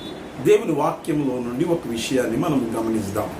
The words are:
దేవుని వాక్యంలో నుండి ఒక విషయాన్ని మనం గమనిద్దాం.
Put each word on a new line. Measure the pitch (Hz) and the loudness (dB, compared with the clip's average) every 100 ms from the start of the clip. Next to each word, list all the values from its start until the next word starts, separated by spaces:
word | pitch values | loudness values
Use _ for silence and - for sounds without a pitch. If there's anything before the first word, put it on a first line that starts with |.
| - - - - - | -12 -12 -12 -2 4
దేవుని | 208 175 | 6 4
వాక్యంలో | 143 147 - - 151 131 123 | 0 0 -2 -2 0 0 -2
నుండి | 120 127 170 | -4 -2 0
ఒక | 170 117 | 0 -2
విషయాన్ని | 113 - 131 110 123 | -4 0 0 2 0
మనం | 170 135 113 113 | 2 2 0 -2
గమనిద్దాం. | 110 110 95 101 87 | 0 0 0 -2 -4